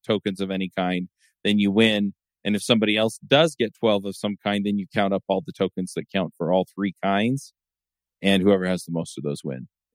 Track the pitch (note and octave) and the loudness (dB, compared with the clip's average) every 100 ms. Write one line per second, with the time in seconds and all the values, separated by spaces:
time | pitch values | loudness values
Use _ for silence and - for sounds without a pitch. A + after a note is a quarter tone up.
0 | - G#2 G#2+ F#2+ F#2+ F#2+ F#2 - F2+ F2+ | -2 -2 -2 -4 -4 -4 -4 -4 -2 -2
1 | F2+ _ _ _ G#2 G#2 G2+ G2 A2+ G#2 | -6 _ _ _ 0 2 4 4 4 4
2 | G2+ - _ _ G2+ G#2 - A#2 G#2+ G#2+ | -2 -6 _ _ -4 -4 2 2 4 2
3 | A2 - - C#3 E3 - A2 - A2+ G2+ | 0 -4 2 4 4 0 -4 0 0 0
4 | G2 F#2+ G#2 G2+ G#2 G2+ G2+ G2+ F#2+ A2+ | -2 -6 -6 -4 -2 -2 0 -2 -2 -2
5 | G2 F#2+ - F#2+ E2+ - F#2+ - F#2 - | 0 -2 -2 -4 -4 -4 -4 -2 -6 -8
6 | - G2 E2 - E2 F#2 F#2 - G2 - | -6 -4 -4 -4 0 0 0 -4 -6 -2
7 | G2 G2 A2+ C3+ - _ _ _ _ _ | -2 0 0 -2 -8 _ _ _ _ _
8 | _ _ G2 G2 F#2+ F#2+ F#2 F2+ - E2+ | _ _ 2 4 4 2 2 -2 -4 -6
9 | E2+ - D2 D2 D2+ B1+ - _ _ | -6 -8 -6 -6 -6 -10 -12 _ _